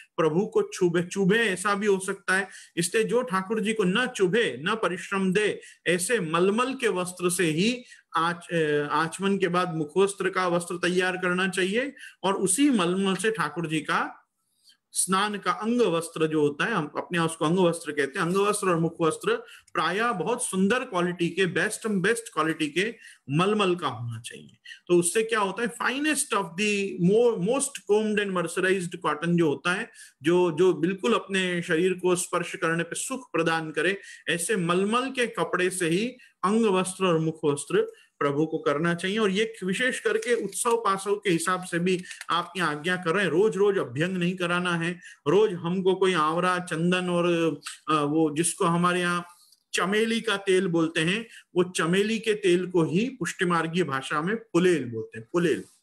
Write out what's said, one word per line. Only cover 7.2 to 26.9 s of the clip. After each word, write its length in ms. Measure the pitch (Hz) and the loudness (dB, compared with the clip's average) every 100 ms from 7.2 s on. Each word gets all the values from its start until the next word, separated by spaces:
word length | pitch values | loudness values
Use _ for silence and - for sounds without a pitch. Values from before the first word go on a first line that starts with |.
| 180 | -4
से 160 | 175 170 | 0 0
ही 380 | 156 208 247 - - _ 165 | 2 0 0 -8 -20 _ -2
आच-, 380 | 165 175 - | -2 -2 -4
अ, 340 | 170 151 147 147 | -2 2 0 0
आचमन 460 | 147 160 160 196 196 | 0 -2 -2 -2 0
के 100 | 185 | 2
बाद 280 | 175 180 160 | 0 0 -2
मुखवस्त्र 540 | 147 185 196 - 185 | -4 2 0 0 -2
का 180 | 190 185 | 0 0
वस्त्र 280 | 175 175 175 | 0 -2 -4
तैयार 420 | 180 180 185 180 | 0 0 0 0
करना 300 | 180 180 190 | 0 0 0
चाहिए 480 | 185 185 214 277 - - - | 0 0 0 -2 -8 -20 -4
और 100 | 185 | -2
उसी 360 | 196 190 - 294 | 0 0 4 4
मलमल 460 | 233 170 185 190 185 | 4 2 2 0 0
से 160 | 220 | 0
ठाकुर 360 | 190 156 175 160 | 0 -4 -4 -4
जी 120 | 156 | -4
का 440 | 151 180 294 - _ _ _ _ _ _ _ | -2 -2 -2 -10 _ _ _ _ _ _ _
स्नान 460 | - - 190 208 208 | -4 0 0 0 -2
का 140 | 185 | -4
अंग 300 | 175 214 240 | -2 -2 2
वस्त्र 460 | 214 165 160 - 160 | 2 2 -4 -2 0
जो 140 | 156 | 2
होता 240 | 147 143 180 | 0 0 -2
है, 80 | |
हम 180 | 214 147 - | -2 -4 -6
अपने 220 | - 175 | -4 -2
उसको 260 | 165 - 156 | -2 0 0
अंग 140 | 180 | 4
वस्त्र 320 | 175 165 - | 2 0 -6
कहते 280 | 143 135 196 | -4 -4 -2
हैं, 60 | 170 | -2
अंग 100 | 190 | 0
वस्त्र 340 | 202 202 190 | 0 0 0
और 100 | 165 | 0
मुख 160 | 165 165 | 0 0
वस्त्र 340 | 165 156 180 233 - - _ | -2 0 -2 -4 -6 -20 _
प्रायः 380 | - 160 190 233 | -2 -2 0 -2
बहुत 340 | 202 165 240 - | -2 -2 -4 -2
सुंदर 340 | 190 196 247 | 0 2 2
क्वालिटी 500 | 262 180 175 180 170 | 0 -2 -2 0 -2
के, 160 | 170 190 | 0 0
बेस्ट, 420 | 147 196 - 226 | 0 -2 -4 -4
बेस्ट 460 | 202 185 233 - | 0 0 0 -2
क्वालिटी 340 | - 160 160 156 | -2 -2 -2 -4
के 280 | 147 208 226 - - - | -2 -4 -6 -18 -20 -4
मलमल 460 | 143 190 214 190 175 | 0 2 2 0 0
का 120 | 151 | -4
होना 320 | 120 120 113 | -6 -8 -10
चाहिए। 380 | - - 76 _ - - - | -12 -18 -20 _ -20 -20 2
तो 100 | 175 | 2
उससे 260 | 175 226 | 4 0
क्या 160 | 220 226 | 0 0
होता 220 | 196 180 | -2 -2
है, 60 | 233 | -6
finest 680 | - 214 262 302 294 - | -2 -4 0 0 0 0
of 120 | 214 180 165 | -2 -2 -2
the 280 | 214 202 196 | -2 0 -2